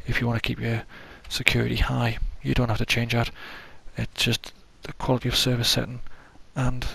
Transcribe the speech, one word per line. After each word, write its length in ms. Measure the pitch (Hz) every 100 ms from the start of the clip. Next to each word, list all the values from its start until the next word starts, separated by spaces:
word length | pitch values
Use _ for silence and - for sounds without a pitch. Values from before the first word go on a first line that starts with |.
| -
if 140 | 120
you 80 | 120
wanna 120 | 113
keep 200 | - -
your 240 | 117 113 - - - - -
security 480 | - 127 117 117 120
high. 400 | - 127 120 113 - -
You 120 | 135
don't 160 | 131 120
have 80 | 107
to 80 | 120
change 280 | 117 117
that. 180 | 117 113 - - - - - - -
It's 260 | 117 -
just 300 | - 113 - - - -
the 100 | -
quality 360 | - - 127 123
of 60 | -
service 340 | 127 120 117
setting 320 | 123 110 123 - - - - - -
and 300 | 127 127 -